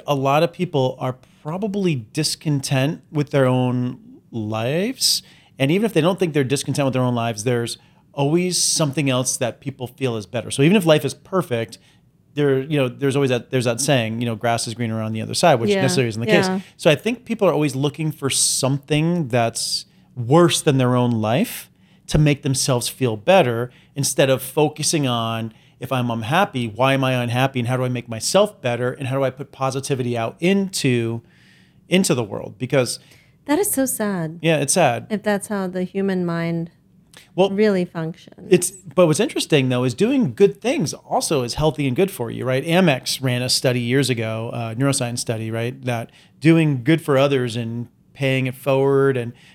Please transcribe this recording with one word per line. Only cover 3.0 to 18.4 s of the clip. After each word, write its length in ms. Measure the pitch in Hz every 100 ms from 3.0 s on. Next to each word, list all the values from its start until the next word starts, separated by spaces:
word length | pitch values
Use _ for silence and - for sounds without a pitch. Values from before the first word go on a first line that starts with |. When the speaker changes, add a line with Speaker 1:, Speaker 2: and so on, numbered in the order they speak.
| -
Speaker 1:
with 180 | 151 143
their 160 | 143 127
own 520 | 127 127 123 123 - - - -
lives. 920 | 120 107 110 117 160 220 262 - - - - _ -
And 140 | 135
even 140 | 190 226
if 80 |
they 80 | 165
don't 180 | 160 196
think 140 | 175
they're 100 | 147
discontent 420 | 127 139 - 135 135
with 80 |
their 100 | 127
own 120 | 127 120
lives, 280 | 117 107
there's 340 | 120 120 117 - _ _ _
always 440 | - 143 170 180 175
something 480 | - - 151 143 139
else 280 | 127 127 -
that 220 | 120 -
people 240 | 139 - 123
feel 300 | - 127 113
is 80 | 95
better. 240 | 117 107
So 120 | 120
even 120 | 151 214
if 100 | 165
life 200 | 151 131
is 80 |
perfect, 640 | - - 190 - 117 113 - _ _ _ _ _
there, 260 | 143 143 135
you 160 | 139 147
know, 100 | 127
there's 280 | 120 139 135
always 140 | 135
that, 200 | 123 -
there's 140 | 131 120
that 140 | 117
saying, 400 | - 135 110 113
you 40 | 120
know, 100 | 110
"Grass 320 | 120 117 120
is 60 |
greener 280 | 110 113 110
on 100 | 110
the 80 | 110
other 120 | 110
side," 220 | 113 175 127
which 140 | 117
Speaker 2:
Yeah, 100 | 196
Speaker 1:
necessarily 280 | - - 120
isn't 120 | 107
the 60 | 117
Speaker 2:
yeah. 300 | - 185 190
Speaker 1:
case. 60 | - -
So 120 | 170
I 60 | 151
think 300 | 220 247 -
people 220 | 226 185
are 60 |
always 220 | 151 151 127
looking 360 | 147 151 156
for 180 | - 139
something 1000 | -